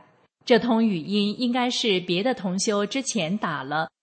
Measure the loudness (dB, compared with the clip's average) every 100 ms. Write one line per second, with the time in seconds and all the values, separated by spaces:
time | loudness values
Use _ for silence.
0 | -16 _ _ _ 4 4 4 2 2 0
1 | -2 0 0 0 -2 0 -2 0 0 0
2 | 0 0 0 -2 -2 -2 0 0 0 -2
3 | -4 -2 -2 -2 -4 -6 -4 -4 -4 _